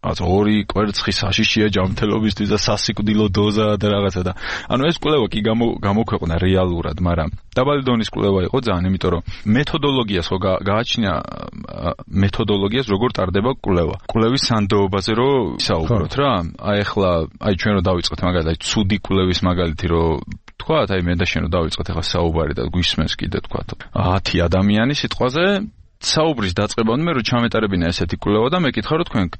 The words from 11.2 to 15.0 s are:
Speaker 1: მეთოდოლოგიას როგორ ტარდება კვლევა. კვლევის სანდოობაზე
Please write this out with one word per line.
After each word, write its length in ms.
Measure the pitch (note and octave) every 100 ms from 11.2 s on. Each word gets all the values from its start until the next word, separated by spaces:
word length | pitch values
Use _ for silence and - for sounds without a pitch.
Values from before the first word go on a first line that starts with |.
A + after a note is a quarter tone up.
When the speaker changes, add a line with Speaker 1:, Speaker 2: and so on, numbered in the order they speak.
| - G1+ G1+ - - G1+ E2 -
Speaker 1:
მეთოდოლოგიას 840 | - F2+ G2+ - G#2 G2+ G2+ A#2+ B2+
როგორ 240 | F#2+ A#2+
ტარდება 400 | G#2+ F#2 G2 A#2
კვლევა. 420 | C3+ - F2+ E2 -
კვლევის 400 | - A#2 A2+ C3
სანდოობაზე 680 | - A2+ G2+ G#2 G2 G2